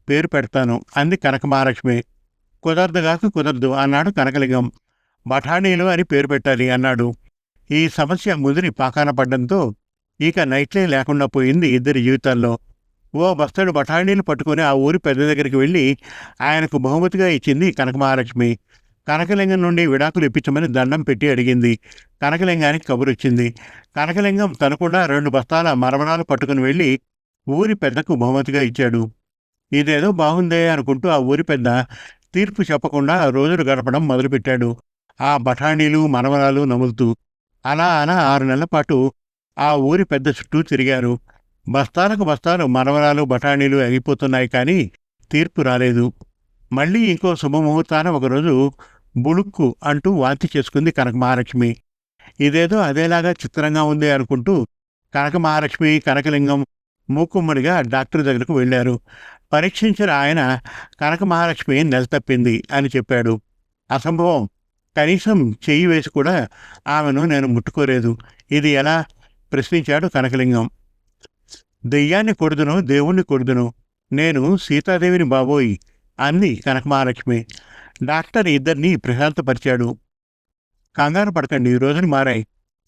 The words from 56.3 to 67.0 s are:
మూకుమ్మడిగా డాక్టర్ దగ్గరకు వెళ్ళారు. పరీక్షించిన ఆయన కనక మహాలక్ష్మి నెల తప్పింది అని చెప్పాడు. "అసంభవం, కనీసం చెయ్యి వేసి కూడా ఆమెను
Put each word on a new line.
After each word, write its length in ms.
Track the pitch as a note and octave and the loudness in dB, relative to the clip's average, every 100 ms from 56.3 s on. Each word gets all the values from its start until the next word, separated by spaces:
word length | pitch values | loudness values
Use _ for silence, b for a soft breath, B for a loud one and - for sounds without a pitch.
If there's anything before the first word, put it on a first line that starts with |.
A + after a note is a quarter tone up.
| D3 C#3+ C#3+ C3+ _ _ _ - | 0 2 0 -4 _ _ _ -6
మూకుమ్మడిగా 680 | C#3 E3+ F#3+ E3 C#3 C#3 F3+ | -2 0 0 0 0 0 0
డాక్టర్ 420 | B2 C3 C3 D#3+ | 0 -2 -2 -2
దగ్గరకు 320 | C#3 B2+ B2+ | 0 0 0
వెళ్ళారు. 460 | D3 B2 B2+ B2 A#2+ - B B B _ | 0 2 2 0 -2 -8 B B B _
పరీక్షించిన 580 | D3+ F3 - A3 G3+ G3+ | -2 0 0 0 0 0
ఆయన 500 | C#3+ C#3+ D#3+ B2+ C3 B B B _ | 2 0 0 0 -2 B B B _
కనక 240 | D3 E3+ | -4 -2
మహాలక్ష్మి 600 | G3 E3+ E3+ D#3 - C3+ | 0 0 0 -2 -2 0
నెల 200 | D#3+ B2+ | 2 0
తప్పింది 580 | B2 D3 - B2+ B2 A2+ - | 0 -4 -2 0 2 0 -2
అని 160 | C#3 C#3 C3+ | -2 -2 -2
చెప్పాడు. 440 | A2+ B2 A#2 A2 - _ _ _ _ | -2 0 0 -2 -4 _ _ _ _
"అసంభవం, 540 | C3 D#3 E3 F3 D3+ G2+ - _ _ _ - | -4 -2 0 0 0 -2 -8 _ _ _ -2
కనీసం 540 | D3+ F#3 G#3+ G#3 B2 | 0 0 2 2 2
చెయ్యి 360 | G#2+ - D3+ F3+ | -2 -2 2 2
వేసి 240 | E3 - | 2 0
కూడా 380 | D3+ C#3+ F3+ A2 B B B - | -2 0 0 -4 B B B -4
ఆమెను 360 | D3+ | -2